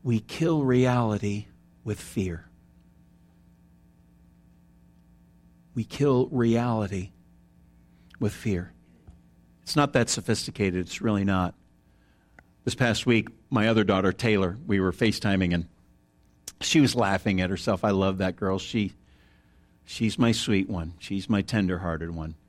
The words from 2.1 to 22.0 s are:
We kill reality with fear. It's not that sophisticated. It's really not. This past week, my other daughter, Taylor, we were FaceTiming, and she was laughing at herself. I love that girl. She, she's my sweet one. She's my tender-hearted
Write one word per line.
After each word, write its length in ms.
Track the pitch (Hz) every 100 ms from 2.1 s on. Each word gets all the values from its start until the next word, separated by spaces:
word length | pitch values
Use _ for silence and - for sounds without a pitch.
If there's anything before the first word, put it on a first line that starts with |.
| - 92 82 - - _ _ _ _ _ _ _ _ _ _ _ _ _ _ _ _ - _ _ _ _ _ _ _ _ - _ _ - _ _
We 120 | 120 110
kill 420 | - 143 127 135
reality 800 | 131 117 117 123 113 101 98 98 - - - _ _ _ _ _ _ - -
with 140 | 104
fear. 400 | - 113 92 92 - _ - - - _ _ _ _
It's 140 | - 151
not 160 | 143
that 160 | 127 113
sophisticated. 720 | - - 107 - - 101 90
It's 180 | 87 -
really 240 | 113 104
not. 320 | 98 95 90 - _ _ _ _ _ _ _ - _ _ -
This 100 | -
past 300 | 123 113 -
week, 240 | 117 107 - _
my 200 | 117 110
other 160 | 113 101
daughter, 260 | 95 95
Taylor, 460 | 90 120 104 92 107 -
we 140 | 98
were 100 | 95
FaceTiming, 640 | 85 113 104 104 98 90
and 160 | 87 82 _ _ _ _ _ _ _ - -
she 220 | - 160
was 120 | 135
laughing 460 | 120 101 98 - 95
at 100 | 90
herself. 360 | 95 - 110 107
I 60 |
love 260 | 98 95 95
that 180 | 95 87
girl. 240 | 98 95
She, 320 | - 117 101 - _ _ _ _ _ _ _ _ -
she's 340 | - 113 -
my 120 | 117
sweet 380 | 113 - 101 95
one. 240 | 95 80 85
She's 280 | - 98 92
my 140 | 101
tender-hearted 720 | 95 110 95 90 87 80